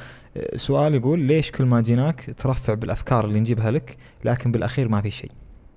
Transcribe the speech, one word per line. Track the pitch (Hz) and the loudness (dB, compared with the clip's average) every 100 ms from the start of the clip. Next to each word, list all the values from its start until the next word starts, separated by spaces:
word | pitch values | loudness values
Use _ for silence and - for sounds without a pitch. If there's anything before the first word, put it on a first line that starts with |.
| - - - - - - | -16 -20 -16 -10 -8 -6
سؤال | - 139 147 | -2 2 2
يقول: | 147 120 170 | 2 2 2
"ليش | 135 156 147 | 4 2 0
كل | - | 0
ما | 127 120 | 2 4
جيناك | 113 120 143 165 - 117 | 4 2 2 -2 -8 -6
ترفع | 135 127 - | -2 -2 -2
بالأفكار | 107 110 - - 123 | -2 -2 -4 0 2
اللي | 107 107 | 2 2
نجيبها | 113 110 110 | 2 0 0
لك، | 131 - - - - | 0 -4 -14 -20 -6
لكن | 117 123 123 | -2 0 0
بالأخير | 117 - - 123 | 0 -2 -2 0
ما | 104 | 0
في | 104 | -2
شيء؟" | - - - - - - | -6 -12 -16 -20 -20 -20